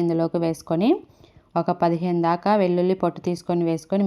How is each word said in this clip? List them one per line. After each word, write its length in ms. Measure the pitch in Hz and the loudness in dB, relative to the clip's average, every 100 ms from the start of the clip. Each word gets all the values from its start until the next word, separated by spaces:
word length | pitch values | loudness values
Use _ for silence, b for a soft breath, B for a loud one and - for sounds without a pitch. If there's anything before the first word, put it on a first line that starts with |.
ఇందులోకి 380 | 170 165 165 175 165 | 0 0 0 -2 -2
వేసుకొని 440 | 160 - 165 226 415 - b b b b 170 | -4 -4 0 2 0 -4 b b b b -4
ఒక 100 | - - | -2 0
పదిహేను 380 | 170 170 180 175 170 | 0 0 0 0 0
దాకా 220 | 175 202 214 | 0 0 2
వెల్లుల్లి 340 | 180 175 180 185 | 2 2 0 0
పొట్టు 180 | 170 - 180 | -2 -2 -6
తీసుకొని 360 | 175 - 175 165 | -6 -2 -2 0
వేసుకొని 340 | 165 - 202 | -2 -2 -2